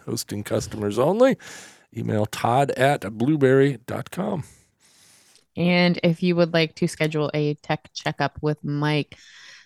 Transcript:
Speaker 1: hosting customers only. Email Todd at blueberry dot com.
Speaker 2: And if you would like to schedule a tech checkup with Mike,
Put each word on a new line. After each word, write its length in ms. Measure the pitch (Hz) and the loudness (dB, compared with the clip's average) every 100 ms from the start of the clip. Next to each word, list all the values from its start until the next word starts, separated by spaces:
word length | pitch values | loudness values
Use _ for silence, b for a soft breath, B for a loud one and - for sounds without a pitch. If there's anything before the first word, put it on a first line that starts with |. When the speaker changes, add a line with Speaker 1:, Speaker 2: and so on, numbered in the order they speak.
| - | -6
Speaker 1:
hosting 380 | 117 - 104 | -8 -6 -8
customers 540 | 101 110 - 110 104 104 | -4 -4 -4 -4 -4 0
only. 380 | 143 214 262 175 B B B B B 113 | 2 4 2 2 B B B B B -8
Email 300 | 113 110 107 | -4 -2 -2
Todd 420 | - 117 123 143 | -2 0 2 0
at 300 | - 135 143 98 110 | 2 0 0 -4 -2
blueberry 600 | 123 156 131 135 139 123 - | 0 2 4 6 4 0 -8
dot 240 | 104 - | -10 -8
com. 320 | - 208 185 - b b _ b b b b b b _ - | -8 -6 -6 -8 b b _ b b b b b b _ -2
Speaker 2:
And 420 | 175 175 175 170 | 2 4 4 2
if 180 | 175 165 | 2 2
you 140 | 180 170 | 0 2
would 180 | 170 | 2
like 220 | 165 160 - | 2 0 0
to 120 | 170 | -4
schedule 440 | - 156 156 147 | -2 -2 0 -2
a 220 | 151 147 151 | 0 -2 -4
tech 340 | - 156 - | -4 -6 -6
checkup 440 | - 160 - 139 - | -8 -6 -2 -4 -2
with 220 | 151 151 | -4 -4
Mike, 540 | 147 147 151 151 - - B B B B | -4 -2 0 0 -2 -10 B B B B